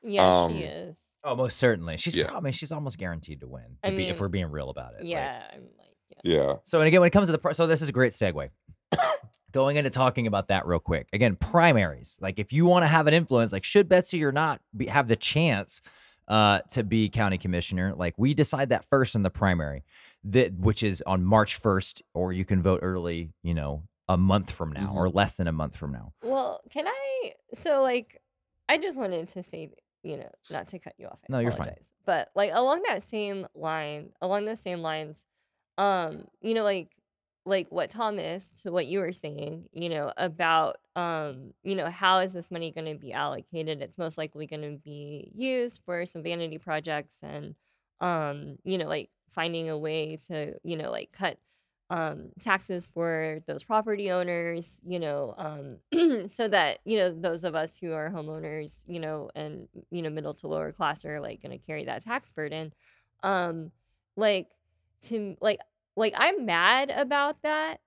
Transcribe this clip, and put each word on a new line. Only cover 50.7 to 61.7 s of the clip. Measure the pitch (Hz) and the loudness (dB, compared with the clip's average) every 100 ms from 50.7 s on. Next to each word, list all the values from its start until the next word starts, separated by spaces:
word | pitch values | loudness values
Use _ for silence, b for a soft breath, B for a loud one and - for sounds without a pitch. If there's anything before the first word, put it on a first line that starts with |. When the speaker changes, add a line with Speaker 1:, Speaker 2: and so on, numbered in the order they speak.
| 160 | -6
Speaker 1:
know, | - | -6
like, | - - | -8 -10
cut, | - 190 - _ _ _ _ _ | -6 -6 -6 _ _ _ _ _
um, | 170 160 151 156 - | -6 -6 -8 -14 -10
taxes | 226 190 - 180 - | 0 0 0 -8 -8
for | - 170 160 160 156 160 | -4 -2 -2 -4 -6 -10
those | 147 | -12
property | - 214 220 208 202 | -2 -2 0 -4 -2
owners, | 180 180 170 170 165 170 - 175 | -2 -2 -2 -4 -6 -10 -16 -8
you | 180 | -6
know, | 160 143 131 - | -4 -4 -6 -8
um, | 156 151 139 110 _ | -10 -10 -14 -18 _
<clears throat> | 311 339 240 185 | 2 4 2 -4
so | - 226 | -4 2
that, | 196 151 - - | 4 4 0 -2
you | 220 | 2
know, | 180 | 2
those | 165 175 165 | 0 -4 -2
of | 175 156 | -4 -4
us | 160 - | -4 -6
who | 175 | -8
are | 160 156 | -6 -6
homeowners, | 180 151 156 160 156 151 - - | -8 -10 -10 -10 -10 -10 -14 -12
you | 170 | -8
know, | 156 156 139 | -6 -8 -10
and, | - 151 139 - - - | -10 -10 -12 -16 -20 -12
you | 175 | -8
know, | 160 | -6
middle | 156 151 151 | -6 -8 -10
to | 151 | -6
lower | 156 156 | -4 -6
class | 151 156 151 151 | -4 -4 -4 -8
are, | 151 | -10
like, | - - | -10 -12
gonna | - 127 | -14 -16
carry | - | -10